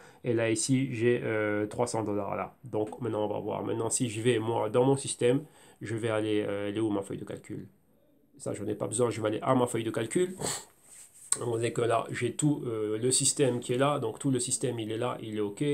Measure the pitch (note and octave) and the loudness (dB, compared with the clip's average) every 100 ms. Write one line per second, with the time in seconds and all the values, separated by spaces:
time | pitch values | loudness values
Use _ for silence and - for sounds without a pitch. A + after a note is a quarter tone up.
0 | - - B2+ A2+ A2+ A2 - C3 C3+ A#2 | -20 -8 -2 0 2 0 2 2 2 2
1 | A#2+ A#2+ A#2 G#2+ G#2+ G#2 G#2+ - A#2+ A2+ | 4 4 2 0 0 0 0 0 0 0
2 | G#2 G2+ G2 G2 F#2 - A#2+ A2 G#2+ - | -2 -2 -2 -4 -6 -10 -6 -4 -4 -4
3 | A#2 G#2+ G#2+ G#2+ G#2 G2+ G#2 A2+ A2+ - | -4 -2 -2 -2 -4 -4 -2 -2 -2 0
4 | A#2+ G#2+ A#2 A2 A2+ A2+ A2 B2 C3 C#3 | -2 0 2 2 2 0 2 4 6 4
5 | - - A#2+ C#3 - - - - A2 A2+ | 0 2 4 4 0 -14 -20 -14 -6 -2
6 | A2+ G#2+ G#2+ G#2 G#2+ G2+ G#2 G#2 A2 G2+ | 0 0 2 0 0 -2 -2 0 0 0
7 | G2 A2 - - - G#2+ - _ _ _ | -2 -8 -8 -10 -10 -12 -12 _ _ _
8 | _ _ _ - B2+ G2+ G#2 G#2+ A#2+ A#2+ | _ _ _ -10 -8 -4 -4 -2 -2 2
9 | A#2+ A2 G#2+ G#2+ - B2+ B2 - A2+ A#2 | 2 2 -2 0 2 4 4 0 -2 -2
10 | A2+ F3+ F#3 - - - - _ - - | -2 0 0 -2 -6 -6 -12 _ -20 -20
11 | - - - - A#2+ A2+ A#2 A#2+ A#2 A#2 | -20 -20 -6 -2 0 0 0 0 2 2
12 | - B2+ A#2+ - D3+ D3 B2 A2 G#2+ A2 | 0 -2 -2 2 2 2 -2 -4 -2 0
13 | B2+ - C3 - C3 B2 - B2 C#3 C#3+ | 2 2 2 2 2 2 -2 2 2 2
14 | F2+ - C#3+ B2 A#2+ - B2+ A#2 G#2+ A2 | -4 -2 0 0 0 -2 -2 -2 -4 -2
15 | B2 - A2 G#2+ G#2 G2+ D3 | -2 -4 -6 -2 -4 -2 -2